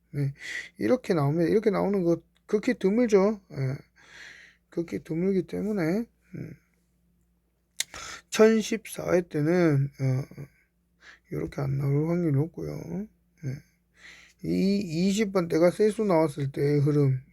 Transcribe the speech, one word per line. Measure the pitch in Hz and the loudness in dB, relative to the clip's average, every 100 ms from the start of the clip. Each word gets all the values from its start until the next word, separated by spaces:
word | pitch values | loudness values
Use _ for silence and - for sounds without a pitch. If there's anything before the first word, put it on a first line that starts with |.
| _ | _
네. | 143 139 139 - - - - | -6 -4 -6 -12 -12 -12 -4
이렇게 | 208 254 - | 0 0 2
나오면, | 175 139 165 165 | 2 2 2 2
이렇게 | 196 220 | 2 2
나오는 | 180 180 202 | 0 0 0
거 | 170 165 - _ - | 0 0 -4 _ -4
극히 | 214 226 240 | -2 0 0
드물죠. | 185 214 247 202 196 214 - | 0 2 4 4 4 0 -8
예. | 147 131 135 - _ - - - - - _ _ | -6 -4 -6 -12 _ -20 -20 -20 -20 -20 _ _
극히 | - 170 196 | -8 -6 -8
드물기 | - 160 185 190 170 | -6 -2 0 0 -2
때문에, | 175 196 208 156 196 233 _ _ | -4 -4 0 0 0 -4 _ _
음, | - 131 - _ _ _ _ _ _ _ _ _ _ _ - - - - - - | -14 -14 -16 _ _ _ _ _ _ _ _ _ _ _ -12 -10 -12 -16 -16 -4
천십사 | - 220 226 208 220 - - 160 | 4 6 6 0 -6 -6 -8 0
회 | 170 | 0
때는, | 175 156 147 180 170 139 139 - | 0 -2 0 2 4 2 0 -2
어, | 135 127 - - 143 _ _ _ _ _ - - - | -2 -2 -4 -12 -18 _ _ _ _ _ -20 -20 -12
요렇게 | 147 165 151 | -8 -8 -6
안 | 139 139 | -4 -2
나올 | 139 143 156 | 0 0 0
확률이 | 175 165 | 0 0
높고요. | 139 160 - 151 - 156 175 214 _ _ _ | 0 -2 -6 -10 -10 -8 -10 -10 _ _ _
예. | 147 - - _ _ _ - - - _ | -10 -10 -14 _ _ _ -20 -20 -20 _
이 | 156 180 190 202 | -4 0 0 0
이십 | 175 156 190 196 214 | -2 -2 0 0 0
번대가 | 190 170 165 175 | -2 0 4 4
세수 | 170 214 202 | 4 2 2
나왔을 | 214 165 160 139 139 | 2 2 2 -2 -6
때의 | - 143 147 | -2 0 2
흐름, | 143 147 139 131 - | 2 4 2 0 -6